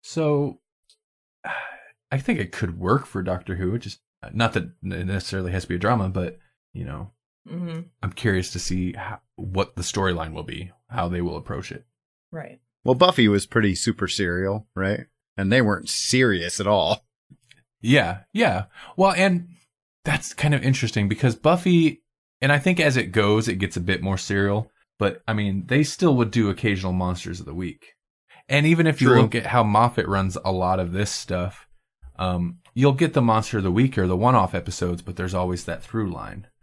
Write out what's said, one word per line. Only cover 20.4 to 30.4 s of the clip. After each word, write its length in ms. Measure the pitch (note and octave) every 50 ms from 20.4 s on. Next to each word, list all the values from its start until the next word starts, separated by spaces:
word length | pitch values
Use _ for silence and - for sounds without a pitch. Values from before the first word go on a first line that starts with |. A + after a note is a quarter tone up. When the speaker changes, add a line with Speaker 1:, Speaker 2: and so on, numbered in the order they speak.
| - D3 D3
Speaker 1:
of 80 | C3+ -
interesting 440 | C3 C3 - - A2 - A2 G2+
because 280 | G2 G#2+ - - B2+ A#2
Buffy, 680 | - - G3+ F3+ F3 F3+ F#3 F3 E3+ D#3+ D3+ C3+ _ _ _ _ _ _ _ _ _
and 100 | - C3+
I 60 | C#3+
think 220 | C#3+ C3+ F#3 F#3 F3
as 180 | D#3 D3 B2+
it 140 | B2+ - F#2
goes, 360 | F2+ A2 G#2 G2+ G#2+ A2 A2
it 100 | A#2 F#2 F#2
gets 180 | G2 F2+ -
a 40 | F2+
bit 200 | F2 F2+ F#2+ -
more 160 | - G2 F#2+
serial. 540 | F#2 - - G2+ G2 G2 G2+ G2+ G#2+ A2 _ _ _ _ _ _
But, 240 | _ G#2+ G2 - - _
I 60 | - A2
mean, 320 | G#2+ G#2 G2+ F#2+ G2 F2+
they 160 | - B2 C#3 D3+
still 320 | C#3+ - - F#3 E3+ C#3
would 140 | B2 A#2 G#2
do 180 | - B2 A2+ G2+
occasional 440 | F#2+ - - G#2+ G2+ F#2 F#2 F#2 F#2
Monsters 460 | F#2 F2+ F2+ F2+ F2 - F2 F2 F2+
of 60 | E2+
the 80 | - D2+
Week. 400 | F2 F#2 F2 - _ _ - _ _ _ _ _ _ _ _ - - _ -
And 160 | C3+ C#3+ D3
even 220 | D#3 E3 E3 E3
if 160 | D#3+ D3 - C3
you 60 | B2+
Speaker 3:
True. 120 | B2+ A2+
Speaker 1:
look 140 | A2+ G#2+ -
at 100 | A#2+ -
how 160 | - B2 B2
Moffat 460 | A2+ G#2+ G#2 G#2+ A#2 A#2 - - -
runs 280 | - G2 G2 F#2+ F#2 F#2 -